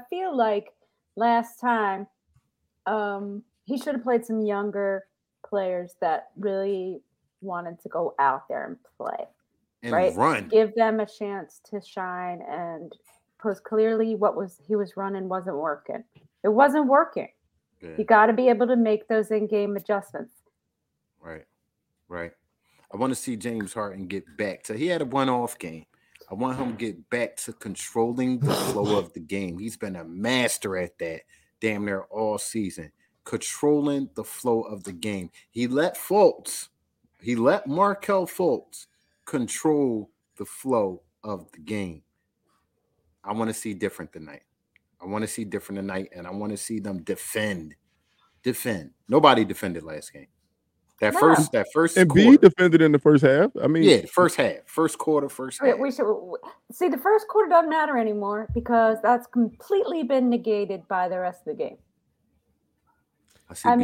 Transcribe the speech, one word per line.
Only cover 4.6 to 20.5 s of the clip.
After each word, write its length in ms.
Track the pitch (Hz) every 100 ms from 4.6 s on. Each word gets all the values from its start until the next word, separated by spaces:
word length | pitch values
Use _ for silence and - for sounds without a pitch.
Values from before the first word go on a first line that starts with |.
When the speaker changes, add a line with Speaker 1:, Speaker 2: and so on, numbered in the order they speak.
| 208 202 196 190 - _ _ _ -
Speaker 1:
players 460 | 208 190 180 180 -
that 280 | 175 151 - -
really 680 | 202 196 196 196 185 175 - _ _ _
wanted 380 | 196 175 175 170
to 80 | -
go 260 | 160 170 -
out 300 | 139 135 -
there 180 | 127 -
and 120 | - _ -
play, 300 | - - - _ _ _ _ _
Speaker 2:
And 100 | 117
Speaker 1:
right? 220 | 156 185 101
Speaker 2:
run. 320 | 143 127 98
Speaker 1:
Give 260 | 220 220
them 260 | 220 220 220
a 60 | 208
chance 560 | - 202 196 156 _ _
to 100 | 208
shine 600 | - - 185 180 180 175 -
and 420 | 156 170 160 170 - _ _ _ _
'cause 220 | 220 190
clearly 560 | - 220 220 226 226 214
what 200 | 208 -
was, 240 | 190 - -
he 80 | 208
was 220 | 196 -
running 320 | 196 196 190
wasn't 260 | 185 180 143
working. 460 | 160 147 - - - _ _ _
It 40 | 208
wasn't 380 | 214 285 294 269
working. 420 | 277 330 - 123 _ _ _ _ _
Speaker 2:
Yeah. 120 | - 160
Speaker 1:
You 60 | 214
gotta 280 | 220 220
be 160 | 220 254
able 160 | 220 240
to 100 | 247
make 320 | 220 214 -
those 220 | 220 214
in-game 480 | 214 208 208 202 202
adjustments. 560 | - 202 - - - _ _